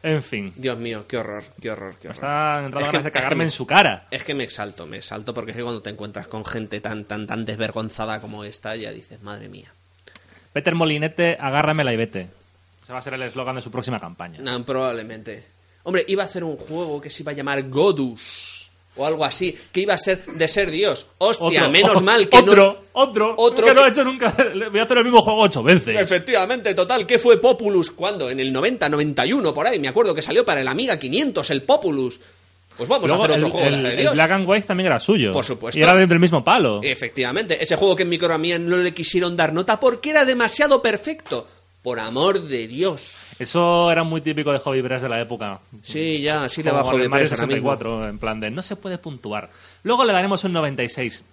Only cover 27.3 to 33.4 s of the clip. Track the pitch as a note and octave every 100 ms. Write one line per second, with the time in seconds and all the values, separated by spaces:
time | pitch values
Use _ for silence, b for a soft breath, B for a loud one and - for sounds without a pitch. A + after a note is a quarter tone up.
27.3 | A3 B3 A#3+ G#3+ F#3+ D#3+ - F3+ G3+ B2+
28.3 | C3 C3 C3 F#3 B3+ D3+ D3 D3+ C3 B2+
29.3 | C4+ F3+ C#3+ F#3 A3+ C#3 G3+ A3+ D#3 D3+
30.3 | G#3 A#3+ D3 C3 C#3 B3+ E3 C3+ D#3 D4
31.3 | F#3 - C#3+ C3+ D4 F#3+ C#3+ B2+ - b
32.3 | b b _ _ - D3 C4 D#3+ E3+ G#3
33.3 | D3+